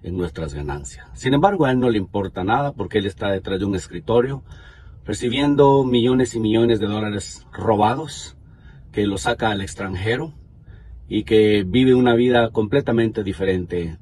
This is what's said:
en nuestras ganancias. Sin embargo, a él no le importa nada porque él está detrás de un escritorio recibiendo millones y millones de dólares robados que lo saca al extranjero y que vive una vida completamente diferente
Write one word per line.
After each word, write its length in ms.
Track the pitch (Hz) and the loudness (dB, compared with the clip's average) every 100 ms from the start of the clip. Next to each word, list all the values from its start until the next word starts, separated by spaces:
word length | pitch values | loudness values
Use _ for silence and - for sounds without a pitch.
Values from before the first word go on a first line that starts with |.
en 140 | 87 90 | -10 -6
nuestras 380 | 87 - 78 | -6 -8 -10
ganancias. 520 | 73 71 71 - - - | -8 -8 -10 -12 -18 -20
Sin 200 | - 131 | -8 0
embargo, 300 | 143 190 196 | 2 4 2
a 80 | 139 | 2
él 80 | 127 | 2
no 100 | 123 | 2
le 80 | 104 | 0
importa 460 | 92 101 95 - | -2 -4 -6 -4
nada 280 | 92 123 143 | -2 -2 -2
porque 260 | - 92 110 | -6 -4 -2
él 80 | 98 | -4
está 240 | - 98 | -4 -4
detrás 280 | 98 95 95 | -4 -4 -4
de 60 | |
un 100 | 98 | -2
escritorio 720 | 92 - 87 82 117 123 135 - - - - - - | -4 -6 -10 0 2 2 -2 -12 -20 -20 -20 -20 -16
recibiendo 800 | - 107 123 123 143 143 139 139 | -10 -6 -4 0 2 6 6 6
millones 500 | 131 123 120 127 117 | 4 2 4 2 0
y 60 | 117 | 0
millones 400 | 110 113 117 110 | 0 2 4 2
de 60 | 104 | 0
dólares 600 | 107 104 104 - - - | -2 -4 -6 -8 -14 -18
robados 840 | - 113 104 104 143 156 - - - - - - - - | -6 0 2 2 0 -6 -12 -16 -20 -20 -20 -20 -20 -10
que 140 | - 104 | -4 -2
lo 100 | 98 | -2
saca 340 | - - 113 | -4 -2 -2
al 120 | 101 | -2
extranjero 720 | 95 - 98 92 104 120 160 - - - - - - - - | -6 -8 -8 -6 -4 -4 -6 -12 -20 -20 -20 -20 -20 -20 -6
y 160 | 107 | -4
que 400 | - 110 107 104 92 | 2 4 6 4 2
vive 280 | 113 131 | 2 4
una 200 | 127 123 | 6 6
vida 360 | 117 123 120 117 | 4 4 4 2
completamente 760 | 113 107 143 131 113 113 107 | 0 0 0 0 0 0 -2
diferente 720 | 98 95 95 92 85 87 82 80 | -6 -2 -2 -2 -2 -6 -6 -8